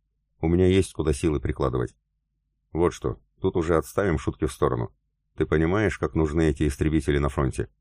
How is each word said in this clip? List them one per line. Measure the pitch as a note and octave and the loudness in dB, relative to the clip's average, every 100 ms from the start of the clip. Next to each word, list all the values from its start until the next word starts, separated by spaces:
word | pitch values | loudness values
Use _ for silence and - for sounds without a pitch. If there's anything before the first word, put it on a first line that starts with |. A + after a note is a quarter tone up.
| _ _ _ _ | _ _ _ _
У | E2 | 0
меня | F2 F#2 | 4 4
есть | F#2+ F#2 | 4 2
куда | - D2+ | -2 -2
силы | D2 E2+ C#2+ | 0 0 0
прикладывать". | D2 - C2+ B1 A#1 - _ _ _ _ _ _ _ | -2 -2 -2 -2 -4 -8 _ _ _ _ _ _ _
"Вот | D#2 E2+ | 0 0
что, | - C2 - _ _ | 0 -6 -8 _ _
тут | F#2 F2+ | -4 -2
уже | D#2+ E2 | 0 0
отставим | - - G2+ D2+ | 0 -2 0 0
шутки | - - D2+ | -2 -4 -4
в | |
сторону. | - D2 A#1+ A#1 - _ _ _ - | -2 -2 -2 -6 -10 _ _ _ -6
Ты | D#2+ | 0
понимаешь, | D#2 D#2+ G2 G#2 - | 2 2 2 0 0
как | E2 | -2
нужны | E2 D#2 D2+ D#2+ | 0 0 2 2
эти | C#2+ D2+ | 2 -2
истребители | - D#2 D#2 D2+ C#2+ | 0 0 0 0 0
на | C#2+ | 0
фронте? | - C2 - A1+ _ | 0 -2 -2 -8 _